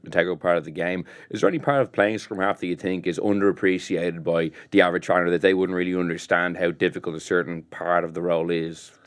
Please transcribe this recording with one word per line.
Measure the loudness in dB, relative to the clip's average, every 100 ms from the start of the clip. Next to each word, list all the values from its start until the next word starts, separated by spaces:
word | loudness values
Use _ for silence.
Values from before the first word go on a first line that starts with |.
| -4
integral | 0 0 0
part | 0 0
of |
the | -2
game. | -6 -4 -4 -8 -16 -12
Is | 0
there | 0
any | 0
part | 0 0
of | 0
playing | 0 0 0
scrum | -6 -2
half | -2 0
that | -4
you | -4
think | -4 -4 -4
is | -2
underappreciated | 0 2 2 2 0 0 -2 -2 -2 -4
by | -2 0 0 -6 0
the | 4
average | 4 4 2
trainer, | 2 4
that | 4
they | 4 4
wouldn't | 2 0
really | -2 0
understand | -2 -4 0 0 0 0
how | -2
difficult | 0 -2 -2 -8 -8
a |
certain | -2 -2 -2 -6
part | -10 -8 0 0
of | 0
the | -4
role | -2 0 0
is | -2 -4 -8 -18 _